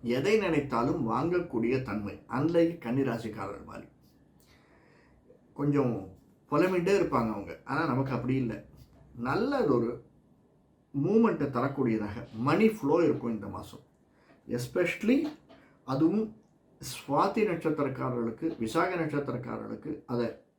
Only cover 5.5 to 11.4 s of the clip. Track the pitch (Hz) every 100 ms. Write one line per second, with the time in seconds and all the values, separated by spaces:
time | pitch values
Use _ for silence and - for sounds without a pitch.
5.5 | - 143 143 127 104 95 - _ _ _
6.5 | 147 185 185 175 196 170 135 113 104 90
7.5 | 78 - 143 160 127 135 120 120 135 120
8.5 | 95 - - - - - - 123 165 262
9.5 | 277 185 123 117 127 - _ _ _ _
10.5 | _ _ _ _ 143 156 220 220 156